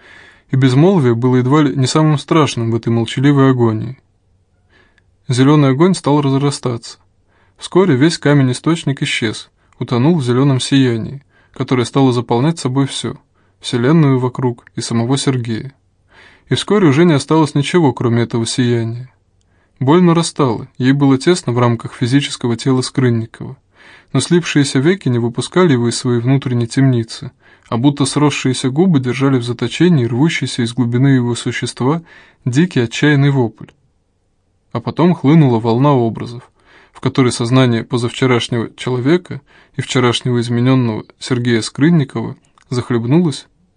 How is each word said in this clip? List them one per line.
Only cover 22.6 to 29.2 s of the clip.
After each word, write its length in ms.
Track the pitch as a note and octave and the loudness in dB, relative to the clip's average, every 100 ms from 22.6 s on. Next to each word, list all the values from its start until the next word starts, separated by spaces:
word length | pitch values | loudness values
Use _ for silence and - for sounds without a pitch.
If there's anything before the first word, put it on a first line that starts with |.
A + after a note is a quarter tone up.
| C#3 C3 | 0 -2
Скрынникова, 760 | B2+ - B2+ A#2 A2+ - A#2 C3 _ _ - - _ | -2 -2 0 0 -4 -12 -16 -16 _ _ -20 -20 _
но 80 | C3+ | -4
слипшиеся 600 | - F3 E3 D3+ C#3 C#3 | 0 0 0 0 0 0
веки 280 | C#3+ F#3+ C3+ | 0 0 0
не 100 | A#2+ | -2
выпускали 540 | A#2 B2 B2 F3+ F#3 | -2 -4 -4 0 2
его 160 | B2+ A#2 | 2 0
из 80 | A#2 | -2
своей 240 | B2+ A#2+ | -2 0
внутренней 460 | A#2+ C3+ C3 B2 A#2 | 2 0 0 -2 -2
темницы, 640 | - C3+ B2 A2+ - C3 - _ _ - | 0 2 2 -2 -10 -16 -18 _ _ -8
а 80 | A2+ | -2
будто 280 | C#3 C#3+ | 0 0
сросшиеся 680 | - - D3 - C3 B2+ - | -2 0 0 0 -2 -2 -2
губы 280 | C3+ F#3+ D3+ | 0 2 2
держали 400 | B2 B2 | 0 -2